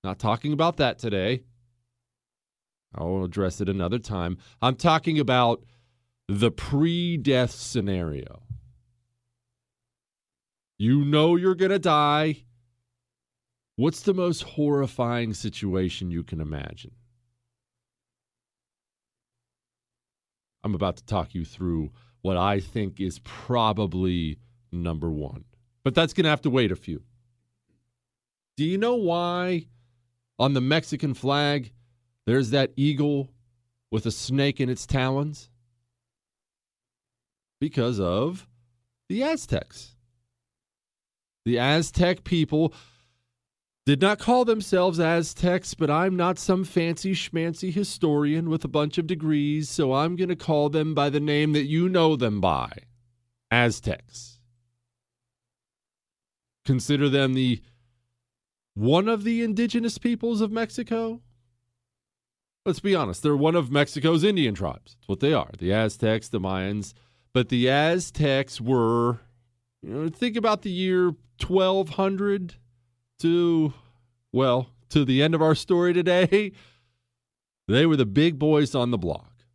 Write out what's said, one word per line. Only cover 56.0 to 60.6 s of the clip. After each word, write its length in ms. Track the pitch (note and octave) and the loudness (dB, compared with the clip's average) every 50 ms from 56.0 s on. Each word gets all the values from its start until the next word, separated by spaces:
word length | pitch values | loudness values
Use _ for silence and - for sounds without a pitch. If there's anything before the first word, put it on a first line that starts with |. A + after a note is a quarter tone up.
| _ _ _ _ _ _ _ _ _ _ _ _ _ | _ _ _ _ _ _ _ _ _ _ _ _ _
Consider 440 | - C3+ B2 - - D3 C3+ D3 C#3+ | -2 -2 0 2 0 0 2 2 2
them 260 | C3 C#3 C#3 C3 C3 | 2 2 2 2 2
the, 280 | C3 C3 B2+ A#2+ - - _ _ _ _ _ _ _ _ _ _ _ _ _ _ _ _ _ _ _ _ _ _ | 2 2 0 0 -2 -4 _ _ _ _ _ _ _ _ _ _ _ _ _ _ _ _ _ _ _ _ _ _
one 340 | G2+ G#2 A#2+ D3+ F3 G3 A3 | -2 2 4 4 4 4 2
of 160 | A#3 G#3+ G3+ | -2 0 0
the 180 | A#3 A#3 A3+ | -2 -2 0
indigenous 560 | A#3 A3+ G#3 G3+ A#3+ A#3 - A#3+ A#3 A#3 - - | -2 -2 0 -2 -2 0 -2 -2 -2 -4 -6 -4
peoples 420 | - A#3+ A#3+ - - A#3 A#3 G#3 | -4 -4 -2 -2 -2 -2 -2 -2
of 120 | A3 A3 | -2 -2
Mexico. 680 | G#3+ A3+ | -2 -4